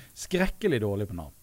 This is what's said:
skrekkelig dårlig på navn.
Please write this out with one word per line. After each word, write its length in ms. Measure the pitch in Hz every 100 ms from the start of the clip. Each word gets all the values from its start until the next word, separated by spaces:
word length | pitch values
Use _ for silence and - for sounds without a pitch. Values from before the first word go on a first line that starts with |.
| -
skrekkelig 640 | - - 180 185 - 208 123
dårlig 280 | 107 101 101
på 60 |
navn. 180 | 87 76 -